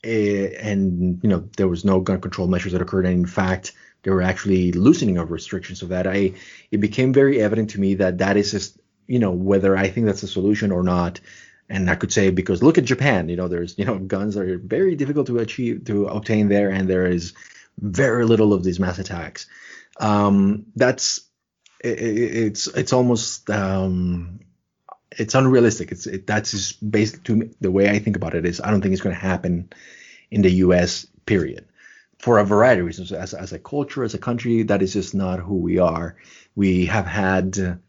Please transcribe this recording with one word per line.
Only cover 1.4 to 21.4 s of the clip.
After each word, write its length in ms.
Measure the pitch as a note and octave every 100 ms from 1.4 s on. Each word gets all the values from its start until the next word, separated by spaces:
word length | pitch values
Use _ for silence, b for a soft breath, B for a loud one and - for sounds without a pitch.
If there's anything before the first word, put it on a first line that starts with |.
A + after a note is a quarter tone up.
| F2+ -
there 120 | F#2+
was 160 | E2+
no 160 | G2 F#2+
gun 200 | F#2 F#2
control 280 | F#2+ - F2+
measures 240 | F2+ F#2
that 100 | F2+
occurred. 240 | F2 F#2+ F2+
And 80 |
in 120 | F2+ F2
fact, 460 | - F#2 F#2 - - b b
there 120 | -
were 80 | F#2+
actually 500 | F2+ F#2 G2+ F#2 F2+
loosening 460 | F2 G#2+ - A2 F2
of 120 | E2
restrictions 520 | E2 - F#2+ - F#2
of 80 | F2+
that. 160 | F2+ F#2
I, 240 | G2 G2 F#2 B B B
it 60 | G#2+
became 340 | G#2+ G#2+ B2+
very 280 | C3+ C#3 C3+
evident 300 | G#2+ A2+ G#2+
to 100 | G2+
me 140 | G2
that 240 | G2 F#2 F2+
that 180 | F#2+ G2+
is 140 | G2+
just, 280 | G#2 - _ _ _ _
you 140 | B2
know, 100 | G#2
whether 460 | F2+ F#2+ G2 G2 F#2+
I 120 | G2
think 180 | G2+ A2
that's 180 | G2
a 40 | G2
solution 440 | - F#2+ G#2 G#2+
or 100 | F2+
not. 380 | F2+ F2+ F2 - B B B B _
And 200 | G2 F2+
I 60 | F2
could 140 | G2+
say, 200 | - G2
because 320 | F#2 F#2 F#2
look 160 | B2+ D#3+
at 60 |
Japan, 440 | B2 B2+ C#3+ G#2 E2
you 80 | F2
know, 120 | F2+
there's, 280 | F2 F2 -
you 60 |
know, 140 | G2+ G2+
guns 400 | F#2+ G2 G#2 G2+
are 180 | F#2 F2+
very 400 | F#2 A2+ F#3+ D#3+
difficult 300 | C#3 D3 C3
to 120 | A#2+
achieve, 460 | A2 - A#2+ A#2
to 220 | - G2+ G2+
obtain 420 | G#2 G#2 G#2+ G#2
there. 220 | G2+ G2+
And 180 | F#2+ F#2
there 160 | F#2
is 300 | F#2 F2 E2+ - B B B -
very 460 | G#2 F#2 C3 A#2
little 300 | A2+ A2 G#2+
of 100 | G2
these 160 | F2+ F2
mass 180 | F#2 F2+
attacks. 480 | F#2+ F2+ D#2 - - B B B B -
Um, 640 | G#2+ G#2 G#2 G2 G2 G#2 - -
that's, 440 | B2 A#2 - - _ _